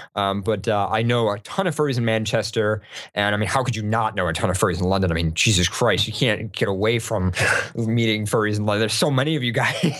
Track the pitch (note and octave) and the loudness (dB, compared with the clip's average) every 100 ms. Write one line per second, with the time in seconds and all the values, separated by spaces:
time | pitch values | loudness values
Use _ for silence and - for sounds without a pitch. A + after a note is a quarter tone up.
0 | - G#2 G2 G2 G2+ G#2+ - G#2 G2 G#2+ | -10 -4 -2 0 -2 -2 0 0 0 0
1 | A#2 A#2+ A2+ G2+ - - F#3+ D#3 D3+ A#2+ | 2 2 2 -2 -6 -4 -2 0 -2 0
2 | A#2 A2 G#2+ A#2 G#2 - G#2+ G#2+ - - | 0 0 0 -2 -2 0 0 0 -4 -16
3 | - - G2+ G#2 G#2 C3+ C3 A2+ G#2 A2+ | -10 -2 0 0 0 0 0 -2 0 0
4 | A2 G2 F2+ E2 G2 F#2 G#2 E2+ F2+ F#2+ | 0 0 -2 0 0 2 0 2 2 2
5 | F#2+ E2 E2 D#2+ - G#2 - - A#2+ F#2+ | 2 2 0 0 2 2 0 2 2 2
6 | - - C3 G#2 G#2+ - G#2+ G2 G#2+ A#2 | 0 0 0 0 -4 -4 -2 0 0 0
7 | - G#2 F#2 F2 G2+ - - - A2+ A#2 | -2 -2 0 0 0 0 -2 -4 0 2
8 | A2+ G#2+ G#2+ A#2+ G#2+ G#2 G#2 G#2 A2 - | 2 0 0 0 2 0 0 0 0 2
9 | D#3+ C3+ D3 D#3+ B2 A#2 B2+ - E3 | 2 2 0 0 -2 0 0 0 -2